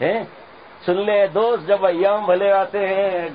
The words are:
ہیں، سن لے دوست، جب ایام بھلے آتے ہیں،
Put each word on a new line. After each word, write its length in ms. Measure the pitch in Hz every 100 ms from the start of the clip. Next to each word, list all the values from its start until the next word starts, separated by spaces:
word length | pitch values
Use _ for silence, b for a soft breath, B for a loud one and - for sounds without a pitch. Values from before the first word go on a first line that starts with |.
ہیں، 240 | 143 220 165 - - - - -
سن 120 | - 180
لے 300 | 208 208 196
دوست، 420 | 170 226 233 160
جب 180 | 196 190
ایام 380 | 170 196 208
بھلے 280 | 202 180 196
آتے 360 | 196 190 202 190
ہیں، 400 | 190 196 180 170